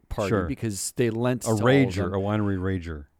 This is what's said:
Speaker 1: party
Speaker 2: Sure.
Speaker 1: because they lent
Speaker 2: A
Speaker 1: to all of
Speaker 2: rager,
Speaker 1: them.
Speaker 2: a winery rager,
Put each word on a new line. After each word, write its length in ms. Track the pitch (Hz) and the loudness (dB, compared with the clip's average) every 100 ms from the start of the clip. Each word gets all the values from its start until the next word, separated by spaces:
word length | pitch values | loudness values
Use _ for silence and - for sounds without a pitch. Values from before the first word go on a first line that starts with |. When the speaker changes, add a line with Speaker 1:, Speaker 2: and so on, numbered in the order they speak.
| - | -10
Speaker 1:
party 220 | - 98 | -4 0
Speaker 2:
Sure. 160 | 107 87 | 0 -2
Speaker 1:
because 460 | - 113 98 - - | -4 -6 -4 -6 0
they 140 | 120 | 0
lent 320 | 113 123 127 | 2 0 0
Speaker 2:
A 40 | 120 | 0
Speaker 1:
to 20 | |
all 80 | 110 | 2
of 60 | |
Speaker 2:
rager, 300 | 120 139 127 90 | 4 6 4 0
Speaker 1:
them. 180 | 90 | -2
Speaker 2:
a 40 | 95 | -2
winery 380 | 101 107 101 95 | 0 0 0 0
rager, 520 | 92 95 82 76 71 | -2 -2 -4 -10 -14